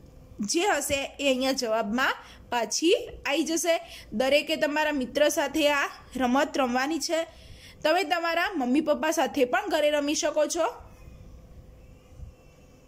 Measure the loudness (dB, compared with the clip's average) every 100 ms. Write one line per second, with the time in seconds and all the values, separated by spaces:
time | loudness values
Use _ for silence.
0 | -20 -20 -18 -8 -4 0 0 0 0 -4
1 | -4 -2 0 2 0 -2 -2 -2 -2 0
2 | -2 -2 -10 -20 -6 -4 -2 0 2 2
3 | 0 -8 -4 -2 0 -2 0 -2 -2 -18
4 | -8 -2 2 2 2 -2 0 0 0 -2
5 | -2 2 2 2 -2 2 2 2 -2 -6
6 | -12 -2 2 2 2 0 0 0 0 -2
7 | -2 -2 -4 -10 -20 -20 -20 -4 2 2
8 | 2 0 0 0 0 0 2 2 2 0
9 | 2 0 0 2 2 2 0 2 2 2
10 | 0 -2 0 0 0 0 -2 -4 -18 -20
11 | -20 -20 -20 -20 -20 -20 -20 -20 -20 -20
12 | -20 -18 -18 -18 -20 -20 -20 -20